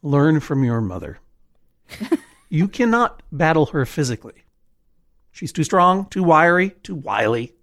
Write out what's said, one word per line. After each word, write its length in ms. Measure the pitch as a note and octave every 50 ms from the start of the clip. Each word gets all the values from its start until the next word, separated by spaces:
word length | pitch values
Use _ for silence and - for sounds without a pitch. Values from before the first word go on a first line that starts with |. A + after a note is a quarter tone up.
| -
Learn 380 | D3+ C#3 C#3+ C#3+ D#3 D#3 D#3
from 240 | C#3 - D3 C3+ C#3
your 160 | B2 A#2 A2+
mother. 380 | A2 G2 F#2 F2 D#2 C#2+ C#2 - _ _ _ _ _ _ _ _ _ _ _ _ _ _ - -
<laughs> 80 | G#3 C4 - - - _ _ _ _ _
You 180 | - D3+ F3 G3+
cannot 520 | - - A#3+ A#3 A3+ A#3 A#3+ A3 - - - - -
battle 340 | C#3 E3 D#3+ D#3+ D#3 D3+
her 180 | - - D#3 C3
physically. 600 | A#2 - - D3 B2+ A#2+ G#2 _ A2+ - _ _ _ _ _ _ _ _ _ _ _ _ _ _ _ _ _ _ _ _
She's 180 | - - D3
too 140 | - - D#3
strong, 420 | - - F#3+ F3 F3+ F#3 F#3+ G3 -
too 120 | - F#3+ F#3
wiry, 480 | E3+ E3 D#3 D#3+ E3+ F3 F3+ F#3 G3 - _ _
too 100 | - G3
wily. 580 | D#3 C3 - G2+ G#2 A2+ A2 A#2 A#2+ A#2+ A#2+ _ _